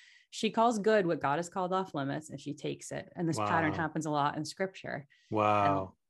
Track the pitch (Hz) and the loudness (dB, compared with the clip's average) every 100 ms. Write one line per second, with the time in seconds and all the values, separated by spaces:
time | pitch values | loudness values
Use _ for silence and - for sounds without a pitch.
0 | - - _ - 214 226 233 220 196 214 | -20 -20 _ -4 -2 4 4 4 4 4
1 | 170 147 139 147 170 196 180 185 185 151 | 4 2 0 0 -2 -4 -2 -2 -2 -4
2 | 135 147 - 143 143 143 151 143 - 139 | -4 -4 -8 -12 -10 -8 -8 -8 -8 -10
3 | - 165 165 127 104 165 156 170 156 165 | -10 -4 -2 0 2 2 2 0 -2 -4
4 | 151 147 143 151 147 - 190 - - 139 | -2 0 0 -2 -6 -4 -6 -6 -10 -10
5 | 139 _ - 110 104 104 101 98 95 - | -10 _ -4 2 4 6 4 2 -2 -10
6 | _ | _